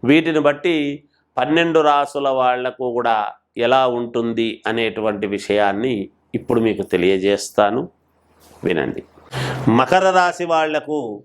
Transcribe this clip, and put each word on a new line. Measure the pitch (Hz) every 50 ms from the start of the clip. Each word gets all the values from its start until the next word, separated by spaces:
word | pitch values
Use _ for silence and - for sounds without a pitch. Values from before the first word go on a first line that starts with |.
| -
వీటిని | 120 143 160 160 160 160 156 147
బట్టి | 143 147 143 - 180 170 156 147 143 143 139 _ _ _ _ _ _ _ -
పన్నెండు | 127 139 151 165 170 170 160 160 156 151
రాసుల | 147 143 143 139 - 143 139 135 135 131
వాళ్లకు | 127 127 127 123 127 127 123 - 131 127 120
కూడా | 120 120 117 113 110 104 107 - _ _ _ _ - 117
ఎలా | 117 131 131 131 127 123 120
ఉంటుంది | 120 117 117 123 117 117 113 113 117 113 107 - _ 107
అనేటువంటి | 110 113 113 110 98 110 107 110 107 101 104 101 101
విషయాన్ని | 95 - - 101 104 104 101 98 101 113 131 123 104 95 - _ _ _ _ - 120
ఇప్పుడు | - - 120 117 113 110
మీకు | 104 98 98 - -
తెలియజేస్తాను, | 90 87 92 98 95 92 98 101 98 - - - - 104 101 107 123 160 180 _ _ _ _ _ _ _ _ _ _ _ - - - -
వినండి. | 87 90 80 69 60 - - - _ _ - - - - - - - - - - - 110 120
మకర | 131 - 180 185 190 190 185
రాశి | 185 180 175 170 175 180 170 165
వాళ్లకు | 160 156 156 156 151 147 147 151 151 135 117 107 101 -